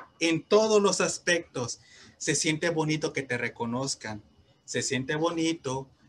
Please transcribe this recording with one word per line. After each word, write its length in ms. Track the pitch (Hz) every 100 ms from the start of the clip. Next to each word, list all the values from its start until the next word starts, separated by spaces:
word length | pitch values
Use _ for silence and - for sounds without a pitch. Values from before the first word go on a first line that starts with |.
| - -
en 240 | 165 160
todos 400 | - 208 220 214
los 180 | 202 185
aspectos. 800 | 180 - 180 170 - 135 120 - - - - -
Se 160 | -
siente 360 | 143 160 156 170
bonito 420 | 156 156 156 156
que 100 | 139
te 160 | 135 120
reconozcan. 880 | 117 - 117 123 139 - 110 104 - _ _ _
Se 180 | - 123
siente 320 | - 127 131
bonito 760 | 151 170 165 160 165 131 131 135 _